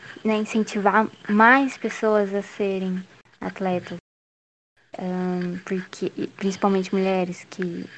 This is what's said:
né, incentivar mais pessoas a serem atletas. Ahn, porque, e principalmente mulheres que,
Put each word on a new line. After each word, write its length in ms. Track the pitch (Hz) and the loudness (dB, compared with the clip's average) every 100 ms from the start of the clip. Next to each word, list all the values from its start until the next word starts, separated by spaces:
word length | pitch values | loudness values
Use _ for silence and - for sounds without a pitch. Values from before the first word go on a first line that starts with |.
| - - | -18 -6
né, 120 | 220 214 | -2 -2
incentivar 720 | 214 226 214 220 196 196 214 - - | 0 -2 0 0 4 4 2 -2 0
mais 500 | 208 226 262 269 - | 6 8 8 4 -2
pessoas 560 | 226 - 220 214 202 | -6 -2 2 2 2
a 80 | 202 | -2
serem 640 | 196 - 202 190 190 185 185 - _ - | -4 -4 -2 -2 -2 -4 -6 -18 _ -12
atletas. 580 | 185 185 190 180 180 175 - _ _ _ _ _ _ _ _ - | -10 -4 -2 -2 -4 -12 -16 _ _ _ _ _ _ _ _ -8
Ahn, 580 | 185 180 180 180 180 180 | -4 -2 -2 -2 -4 -6
porque, 520 | - 190 180 - 185 - | -6 -6 -6 -8 -8 -6
e 100 | - | -10
principalmente 680 | - 196 190 202 190 185 | -4 -4 0 2 2 0
mulheres 520 | 196 190 190 180 175 | 0 0 0 -2 -6
que, 400 | - - 180 175 - | -12 -8 -6 -6 -12